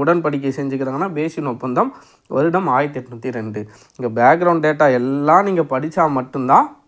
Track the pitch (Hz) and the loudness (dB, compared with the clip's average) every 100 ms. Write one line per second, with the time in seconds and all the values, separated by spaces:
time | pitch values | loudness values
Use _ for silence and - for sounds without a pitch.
0 | 143 175 156 143 135 135 139 135 131 139 | 2 2 0 -2 -4 -4 -4 -4 -4 -4
1 | 190 151 160 165 143 117 131 127 254 - | -4 -4 -6 -4 -6 -6 -4 -2 -2 -6
2 | - _ - 135 165 175 175 127 147 143 | -20 _ -6 -2 0 0 0 0 -2 -6
3 | 123 120 127 117 110 107 104 - _ - | -12 -10 -8 -8 -8 -8 -12 -16 _ -8
4 | 120 113 120 170 175 165 151 151 151 123 | -4 2 4 4 4 2 0 2 2 2
5 | 127 143 147 175 202 180 147 131 156 180 | 0 0 4 4 4 0 0 -2 -2 0
6 | 160 135 127 143 127 165 294 - | 0 0 -4 -4 4 4 4 -4